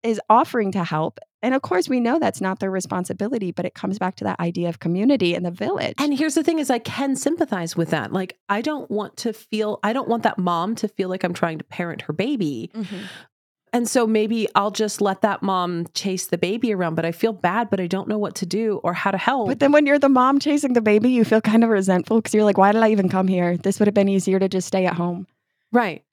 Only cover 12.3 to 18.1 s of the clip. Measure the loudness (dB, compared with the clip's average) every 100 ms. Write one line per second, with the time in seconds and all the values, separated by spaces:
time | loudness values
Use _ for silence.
12.3 | -2 -2 -4 -10 -10 -10 -10 -12 -18 -20
13.3 | _ _ _ _ -4 0 2 2 2 0
14.3 | -2 0 0 -2 -2 -4 0 -2 2 0
15.3 | 0 0 0 -2 -4 -6 -6 -6 -6 -4
16.3 | -4 -2 -2 -2 -2 -2 -2 -4 -2 -2
17.3 | 0 -2 -2 -2 -2 -2 -4 -4